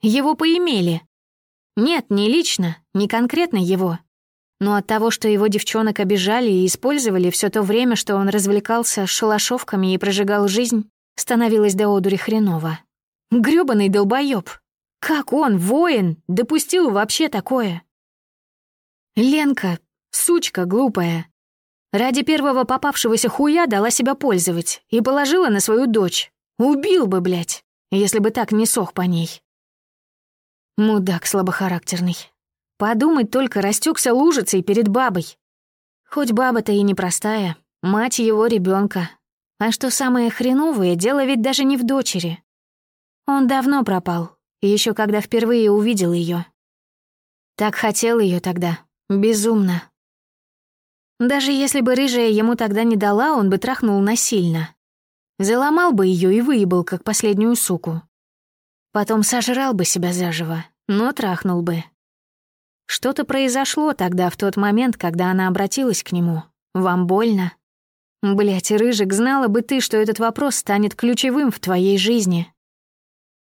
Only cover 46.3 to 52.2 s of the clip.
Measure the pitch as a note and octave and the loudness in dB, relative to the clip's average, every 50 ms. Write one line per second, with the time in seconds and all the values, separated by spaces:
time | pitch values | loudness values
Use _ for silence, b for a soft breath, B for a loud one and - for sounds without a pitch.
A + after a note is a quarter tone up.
46.3 | F3 E3+ E3+ - _ _ _ _ _ _ _ _ _ _ _ _ _ _ _ _ | -4 -6 -6 -8 _ _ _ _ _ _ _ _ _ _ _ _ _ _ _ _
47.3 | _ _ _ _ _ - G#3+ G#3+ - - - A3 G#3 - - A3+ A#3 A#3 G#3+ F#3+ | _ _ _ _ _ -4 -4 -2 -2 -2 -2 -2 -2 0 0 0 2 2 2 2
48.3 | F3+ F3 - F#3 F3+ F3+ F3+ F3 E3+ - - _ _ _ _ - G3 G3 G3+ A3 | 0 -2 -2 -4 -4 -4 -4 -4 -4 -6 -10 _ _ _ _ -4 -2 0 2 2
49.3 | A3+ G#3+ G3+ A3+ A3+ G#3+ G3+ F#3 F3+ E3+ - - _ _ _ _ _ _ _ _ | 2 2 0 0 2 2 2 2 0 -2 -6 -10 _ _ _ _ _ _ _ _
50.3 | _ _ _ _ _ _ _ _ _ _ _ _ _ _ _ _ _ - A#3 B3 | _ _ _ _ _ _ _ _ _ _ _ _ _ _ _ _ _ -2 -2 0
51.3 | C#4 C#4 C4 C4+ C#4+ C4+ C#4 C4+ - C#4+ A#3+ A#3+ B3+ B3+ C#4 C4+ A#3+ B3 | 0 0 0 0 0 0 0 0 0 0 0 2 2 2 0 0 0 2